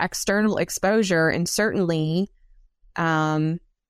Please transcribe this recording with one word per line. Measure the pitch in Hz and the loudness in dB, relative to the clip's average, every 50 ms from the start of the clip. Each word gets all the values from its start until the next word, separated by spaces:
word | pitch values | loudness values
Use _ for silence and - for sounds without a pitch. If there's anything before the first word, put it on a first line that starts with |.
external | - 185 - - - - 196 208 214 220 202 - | -4 -4 -4 -6 -2 0 0 2 2 2 0 0
exposure | - - - - - 190 208 226 220 185 180 165 160 160 | -2 -4 -4 -2 0 2 2 2 2 2 2 2 2 2
and | - - 170 - | 2 0 -2 -2
certainly, | - - 208 220 - - 185 170 165 160 156 156 160 175 196 - _ _ _ - - - - _ _ _ _ - - - | 0 0 0 0 0 0 0 0 0 0 0 0 0 -2 -2 -4 _ _ _ -20 -20 -20 -20 _ _ _ _ -14 -6 -4
um, | 170 160 160 156 156 156 156 156 156 160 165 170 _ _ _ _ _ | -2 0 0 0 0 0 0 0 0 -2 -2 -6 _ _ _ _ _